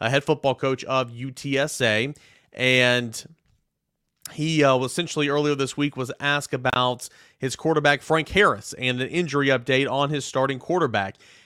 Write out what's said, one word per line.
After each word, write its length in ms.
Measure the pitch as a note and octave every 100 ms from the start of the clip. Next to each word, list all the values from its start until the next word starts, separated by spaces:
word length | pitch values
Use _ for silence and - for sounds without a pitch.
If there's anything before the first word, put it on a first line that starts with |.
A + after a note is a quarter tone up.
uh, 80 | A2+
head 140 | C#3
football 320 | D3 D3 C#3
coach 300 | B2+ C#3 C3
of 260 | - C3 B2+
U 220 | A#2 C3
T 260 | B2+ C#3+ C3+
S 220 | D3+ -
A, 340 | A#2+ G#2+ C3 D3 _ _ _
and 720 | - B2+ B2+ B2 B2 A#2+ A#2 - _ _ _ _ _ _ _ _ _ -
he, 300 | - D#3 D#3+
uh, 140 | C#3 C3
was 160 | B2+
essentially 360 | - E3+ - D3
earlier 280 | C#3+ D3 C#3
this 200 | C3+ -
week 200 | D3 C3+
was 160 | B2+ -
asked 340 | C#3+ C#3+ -
about 540 | C3 B2+ B2+ B2+ A#2+ - - - _
his 200 | C3+ -
quarterback, 440 | D#3+ D#3 D3 C#3+
Frank 280 | - D#3+ D3
Harris, 460 | G3 G3+ G#2+ -
and 260 | - B2+ B2
an 80 | C3
injury 400 | E3 E3+ C#3+ C#3
update 420 | C3 B2 C3 C3+
on 200 | C3 C#3+
his 140 | D3+
starting 360 | C3 C3+ C3+ C3
quarterback. 560 | - F3 D3+ G#2+ G2 - - -